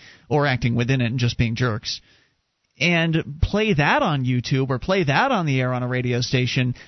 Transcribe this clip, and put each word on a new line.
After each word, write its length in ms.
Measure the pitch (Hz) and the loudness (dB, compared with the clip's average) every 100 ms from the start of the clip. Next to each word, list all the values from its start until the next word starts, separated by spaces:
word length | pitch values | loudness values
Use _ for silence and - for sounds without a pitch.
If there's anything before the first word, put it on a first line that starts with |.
| - - - | -16 -18 -2
or 200 | 147 143 | 0 2
acting 260 | 127 123 | 2 0
within 280 | 120 120 135 | 0 0 0
it 60 | 120 | 0
and 120 | 127 | 0
just 180 | 117 - | 0 0
being 180 | 117 113 | -2 0
jerks, 460 | 127 107 - - - _ _ _ _ _ _ - | -2 -2 -6 -10 -14 _ _ _ _ _ _ -2
and 640 | 165 170 165 160 - 147 | 0 2 2 0 -2 -4
play 300 | - 208 220 151 | -2 0 0 2
that 260 | 147 285 | 2 2
on 240 | 233 143 127 | 0 0 0
YouTube 460 | 123 - 135 135 | -2 0 0 0
or 80 | 127 | -2
play 240 | - 196 | -2 0
that 280 | 143 143 262 | 2 2 2
on 140 | 226 156 | 0 0
the 160 | 131 | 0
air 100 | 127 | 0
on 120 | 123 | -2
a 40 | 123 | -2
radio 340 | 123 123 120 | -2 -2 -2
station. 520 | 123 127 123 135 127 - | 0 0 0 0 -2 -4